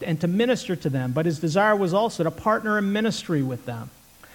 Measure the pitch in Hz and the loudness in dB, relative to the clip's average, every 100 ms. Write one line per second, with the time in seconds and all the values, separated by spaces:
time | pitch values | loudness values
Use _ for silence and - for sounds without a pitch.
0 | - 156 170 185 240 240 - 175 156 135 | -4 -2 0 2 2 0 -2 -4 -2 -2
1 | 127 123 165 156 165 165 208 214 190 190 | -2 0 0 0 0 4 4 4 2 2
2 | 226 220 165 160 214 220 220 208 196 208 | 0 0 -2 -2 0 0 0 0 0 0
3 | 220 220 - 156 131 123 - 113 127 - | 0 -2 -2 0 0 -4 -8 -10 -12 -16
4 | - - - | -20 -20 -20